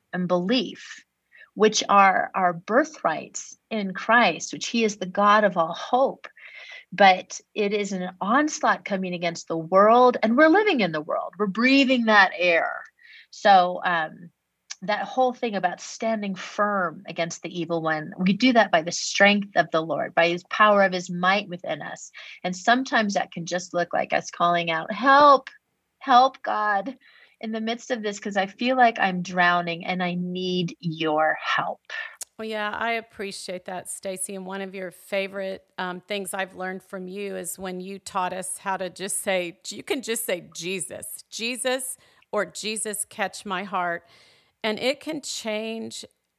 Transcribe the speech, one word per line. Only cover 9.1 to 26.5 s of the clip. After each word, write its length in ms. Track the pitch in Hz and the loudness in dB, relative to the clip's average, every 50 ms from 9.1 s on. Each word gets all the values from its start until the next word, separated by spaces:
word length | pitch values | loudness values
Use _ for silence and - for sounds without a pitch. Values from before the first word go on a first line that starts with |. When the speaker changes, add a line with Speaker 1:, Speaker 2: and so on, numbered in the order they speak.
| 180 | -4
Speaker 1:
against 340 | 170 175 170 165 - - - | -4 -4 -4 -4 -6 -8 -6
the 80 | 165 | -6
world, 640 | 165 160 165 190 190 202 220 233 247 254 247 240 247 - | -6 -2 4 6 6 8 8 8 8 8 6 4 4 0
and 140 | 220 233 | 2 4
we're 120 | 262 311 320 | 6 6 6
living 320 | 330 403 427 427 349 247 | 6 6 4 4 2 2
in 120 | 196 170 156 | 0 0 -2
the 80 | 151 | -4
world. 340 | 151 170 - - - - - 170 | -4 -4 -4 -4 -4 -6 -6 -4
We're 80 | 208 | -4
breathing 580 | 202 180 214 240 254 269 277 277 247 262 247 226 | -2 0 2 4 6 6 6 6 4 4 2 2
that 280 | 220 214 208 190 180 - - | 4 6 6 6 6 4 0
air. 440 | 175 180 170 160 - - - - - - _ _ _ - - - - _ | 0 2 2 2 2 -2 -4 -8 -12 -16 _ _ _ -20 -20 -20 -20 _
So, 500 | - - - 214 196 185 175 180 180 - - | -8 0 4 6 8 8 6 4 0 -2 -2
um, 480 | 180 175 165 156 160 170 - 170 170 _ _ _ _ _ _ _ - - - 190 | 0 0 0 0 -2 -6 -12 -20 -20 _ _ _ _ _ _ _ -20 -18 -8 -6
that 220 | 180 208 196 - | -4 -4 -4 -4
whole 280 | - - 254 254 254 247 | -4 0 2 2 2 0
thing 220 | - 254 233 202 | -2 -4 -4 -2
about 260 | 185 180 180 170 - | -2 -2 -2 -4 -6
standing 540 | - - - - 233 226 226 214 202 202 185 | -12 -14 -10 -6 -4 -2 -2 -2 -4 -6 -6
firm 680 | 180 - - - - 208 208 208 196 180 165 156 185 - | -8 -10 -8 -2 -2 0 0 0 0 -2 -2 -4 -8 -14
against 360 | - 170 - 165 170 - - - | -10 -6 -4 -4 -4 -6 -8 -12
the 180 | 165 151 175 | -10 -8 -6
evil 220 | 165 165 170 165 160 | -4 -2 -2 -2 0
one, 300 | 160 156 156 151 175 - - | -2 -2 -2 -4 -8 -6 0
we 140 | 185 190 202 | 0 2 2
do 200 | - 240 262 240 | 4 4 4 6
that 200 | 233 208 196 - | 6 4 4 4
by 100 | 165 156 | 0 0
the 100 | 170 - | -2 -6
strength 640 | - - - - - 196 202 202 208 196 - - | -6 -6 -4 2 4 4 4 4 2 -2 -2 0
of 140 | 180 165 165 | 0 0 2
the 100 | - 160 | 0 -2
Lord, 340 | 160 165 143 143 131 - - | -2 -2 -2 -4 -4 -2 2
by 140 | 170 170 170 | 2 2 2
his 160 | 175 175 - | 2 -2 -6
power 380 | - - - 214 214 208 202 196 | -4 0 4 6 6 6 6 4
of 100 | 190 185 | 4 2
his 160 | 185 180 - | -2 -6 -6
might 400 | 175 175 180 185 190 208 202 - | -4 0 2 2 2 2 0 -4
within 320 | 180 175 - 170 151 151 | -10 -10 -8 -8 -8 -8
us. 300 | 170 175 - - - - - - - - - - - | -8 -10 -12 -14 -16 -18 -18 -20 -20 -20 -14 -10 -8
And 140 | 180 185 | -8 -8
sometimes 580 | 185 - 233 240 254 262 - - 233 220 202 196 | -2 2 2 2 2 2 0 0 0 0 0 0
that 160 | 180 - - | -2 -2 -4
can 160 | - 175 165 | -6 -10 -8
just 260 | 170 175 185 180 - - | -6 -6 -6 -6 -4 -4
look 220 | 175 170 - - | -4 -2 -2 -2
like 180 | - - - - | -4 -2 0 -2
us 180 | - - - | -2 -2 -4
calling 400 | - - 175 175 175 170 170 165 | -4 0 0 2 2 2 0 -2
out, 220 | 165 160 160 - 196 | -4 -4 -4 -6 -6
"Help, 580 | 196 233 277 269 285 294 285 277 269 - - - _ _ _ _ _ _ _ _ _ | 0 4 6 8 8 10 8 8 6 4 -2 -20 _ _ _ _ _ _ _ _ _
help, 440 | - 269 254 247 262 269 262 - - | 0 4 6 6 6 6 2 -2 -6
God, 540 | 208 | -4